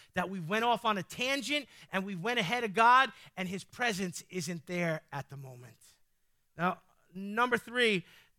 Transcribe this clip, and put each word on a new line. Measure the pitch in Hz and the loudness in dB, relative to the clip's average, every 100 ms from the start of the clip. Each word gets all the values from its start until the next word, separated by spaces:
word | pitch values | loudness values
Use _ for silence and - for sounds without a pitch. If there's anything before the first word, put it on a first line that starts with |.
| - | -10
that | 185 180 | -6 -4
we | 190 | -6
went | 156 214 | -2 0
off | 240 226 | 2 2
on | 226 202 | 2 -2
a | |
tangent | 170 - 247 277 220 294 262 - - | -4 -4 -2 -2 -2 -4 -4 -14 -6
and | 190 | -4
we | 196 | -4
went | 185 208 240 | -4 -2 0
ahead | 175 240 | 0 0
of | 233 | 0
God | 185 233 254 269 - - | 4 8 8 6 -2 -12
and | - 185 | -8 -6
his | 190 | -6
presence | - - 247 190 185 - - | -10 -4 -2 -2 -4 -6 -10
isn't | 185 156 170 - | -8 -6 -8 -6
there | 175 170 156 - | -2 0 -2 -6
at | 143 - | -10 -10
the | 139 | -12
moment. | 131 123 123 - - _ _ _ _ _ _ - | -14 -16 -20 -20 -20 _ _ _ _ _ _ -4
Now, | 175 170 _ _ _ | -2 -2 _ _ _
number | 185 202 214 254 240 | -12 -6 0 2 2
three, | - 247 233 185 - - _ | 0 2 4 2 -2 -14 _